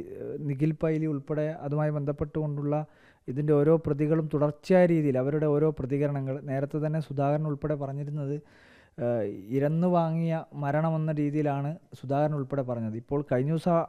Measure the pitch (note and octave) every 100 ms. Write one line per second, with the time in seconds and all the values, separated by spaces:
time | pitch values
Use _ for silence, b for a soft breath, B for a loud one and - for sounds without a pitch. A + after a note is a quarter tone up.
0 | - - A#2 C3 D3+ C3+ D#3 D#3 D#3+ D#3
1 | D#3 C#3+ C3+ D3+ D3+ D#3+ C#3+ D3 D3+ D3+
2 | C#3+ C#3+ D3+ D#3 D3+ C#3+ C#3+ D3 D3+ b
3 | b b - B2+ D3+ D3 D3 E3 D#3 C#3+
4 | D3+ D#3+ D#3 D3+ D3 D3 - F#3 F3+ E3
5 | D3 B2+ C3 D3+ D3+ D3 D#3 D3+ B2+ C#3
6 | C#3+ C#3+ C3+ C#3 C#3+ C3+ C#3 D#3 D3+ D#3
7 | D3 C#3 C#3 D3+ D#3 C#3 D3+ D3 C#3 C#3
8 | C#3+ D3 C#3 D3 - b b b b -
9 | A#2+ A#2+ G#2 G#2 G2 C3+ C#3+ D#3+ F3+ F3
10 | E3 D#3+ E3 D#3+ - C#3+ C#3+ D3 E3 D#3+
11 | D#3 D3+ D3 D3 D3 C#3 C#3 E3+ _ -
12 | B2+ C#3 D3+ D3+ C3 C#3 B2+ A#2 A2 A2+
13 | - C#3+ D3 B2+ C#3 D#3+ F3+ E3